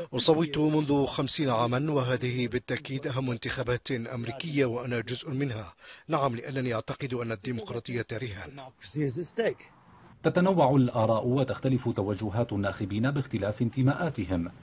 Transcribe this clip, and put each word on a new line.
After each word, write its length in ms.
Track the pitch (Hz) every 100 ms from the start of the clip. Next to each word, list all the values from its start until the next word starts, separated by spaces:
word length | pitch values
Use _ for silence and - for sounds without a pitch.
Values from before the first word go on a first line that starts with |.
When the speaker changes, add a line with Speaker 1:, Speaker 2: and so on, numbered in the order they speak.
| -
Speaker 1:
أصوت 440 | 127 143 156 165 151
منذ 480 | 151 156 147 143 131
خمسين 440 | - 135 - 143
عاماً، 420 | 113 120 127 156
وهذه 560 | 143 123 123 123 123 120
بالتأكيد 580 | 120 - 123 - 135 147
أهم 240 | 127 131
انتخابات 600 | 120 127 135 120 123 -
أمريكية، 760 | 127 117 127 120 135 165 143
وأنا 360 | 131 120 123 120
جزء 300 | 110 123 165
منها. 440 | 131 139 110 95 - - - -
نعم، 280 | 156 139 117
لأنني 380 | 131 135 127
أعتقد 400 | 113 - 135 139
أن 180 | 123 117
الديمقراطية 760 | 110 131 120 107 120 - 120 110
رهان. 480 | 113 127 95 104 139 131 - - 151 143 127 170 - 220 - - - - - - -
Speaker 2:
تتنوع 540 | 160 180 185 185 135 139
الآراء 500 | 123 117 110 113 123
وتختلف 600 | 131 123 117 135 127 120
توجهات 640 | 110 98 98 107 101 117
الناخبين 580 | 101 98 - 101 101 127
باختلاف 520 | 143 135 117 101 104
انتماءاتهم 880 | 117 135 131 147 170 127 90 90 85 -